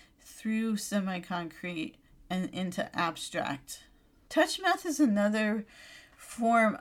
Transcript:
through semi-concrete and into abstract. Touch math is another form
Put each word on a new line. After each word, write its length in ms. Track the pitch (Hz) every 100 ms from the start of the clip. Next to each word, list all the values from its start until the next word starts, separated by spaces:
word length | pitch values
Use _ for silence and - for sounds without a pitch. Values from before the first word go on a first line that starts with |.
| - _
through 560 | - - 220 220 226 208
semi-concrete 1200 | - 202 190 180 175 180 165 - 180 170 - - _ - -
and 200 | 185 185
into 460 | - 185 - - -
abstract. 840 | 170 160 - 170 - 143 - - - _ _ _ -
Touch 320 | 302 359 -
math 260 | 370 370 359
is 140 | 302
another 640 | 285 202 208 214 214 220 - - - - - -
form 600 | - - 226 233 220 208